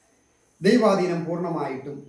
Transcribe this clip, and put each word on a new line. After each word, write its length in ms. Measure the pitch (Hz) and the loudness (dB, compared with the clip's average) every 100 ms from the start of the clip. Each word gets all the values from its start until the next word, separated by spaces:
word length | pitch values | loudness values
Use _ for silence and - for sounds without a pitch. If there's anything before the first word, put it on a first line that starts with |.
| _ _ _ _ _ - | _ _ _ _ _ -2
ദൈവാധീനം 600 | 180 240 214 190 180 170 165 | 4 4 4 2 0 -4 -4
പൂർണ്ണമായിട്ടും 720 | 170 175 156 135 131 143 143 | -4 -4 -4 -6 -8 -12 -14